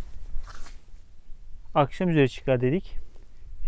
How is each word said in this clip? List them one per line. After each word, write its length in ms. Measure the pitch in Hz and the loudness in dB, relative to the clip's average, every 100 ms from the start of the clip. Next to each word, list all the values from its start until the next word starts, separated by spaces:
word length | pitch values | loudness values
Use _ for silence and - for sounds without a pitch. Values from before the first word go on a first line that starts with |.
| - - - - - - - - - - - - - - - - - 160 | 0 -4 0 0 0 -2 -4 -4 -12 -14 -14 -16 -10 -10 -8 -10 0 4
akşam 340 | 139 - 185 | 4 2 4
üzeri 200 | 156 131 | 6 6
çıkar 320 | - 143 127 | 4 0 2
dedik. 340 | 127 180 - - - - - - - - | 4 2 0 -2 -2 -6 -12 -12 -10 0